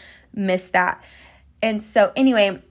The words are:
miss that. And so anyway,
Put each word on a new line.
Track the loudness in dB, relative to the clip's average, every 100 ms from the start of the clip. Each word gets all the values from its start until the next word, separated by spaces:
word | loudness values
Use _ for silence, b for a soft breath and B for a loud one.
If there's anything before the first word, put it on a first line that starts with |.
| B B B
miss | -6 -2 -2 -2
that. | -2 -2 -4 B B B B B -6
And | -4 -4
so | -2 2 2
anyway, | 2 2 2 0 -2 _